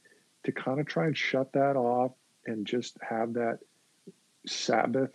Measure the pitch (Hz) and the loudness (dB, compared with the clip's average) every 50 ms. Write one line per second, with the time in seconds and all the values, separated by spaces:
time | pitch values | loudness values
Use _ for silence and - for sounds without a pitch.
0 | _ _ _ _ _ _ _ _ - - - - - 127 131 143 151 - - 170 | _ _ _ _ _ _ _ _ -4 -4 -4 -2 -4 -2 -2 -2 -2 -2 -2 0
1 | 170 160 131 - - - - 131 135 135 - 139 139 139 139 135 120 120 123 123 | 0 0 0 0 -2 0 0 0 0 0 2 2 2 4 4 2 2 2 2 2
2 | 123 131 - _ _ _ _ _ _ - 113 107 104 98 120 123 117 - - - | 2 0 -2 _ _ _ _ _ _ -6 -6 -4 -4 -2 -2 -2 -2 -4 -10 -14
3 | - - 117 113 113 117 117 120 120 117 - - - _ _ _ _ _ _ _ | -8 -6 -2 -2 -2 -2 0 0 0 -2 -2 -4 -8 _ _ _ _ _ _ _
4 | _ - - _ _ _ _ _ - - - - - - 120 113 - 120 120 131 | _ -20 -20 _ _ _ _ _ -12 -10 -8 -4 0 2 2 4 4 2 2 2
5 | 135 127 | 0 0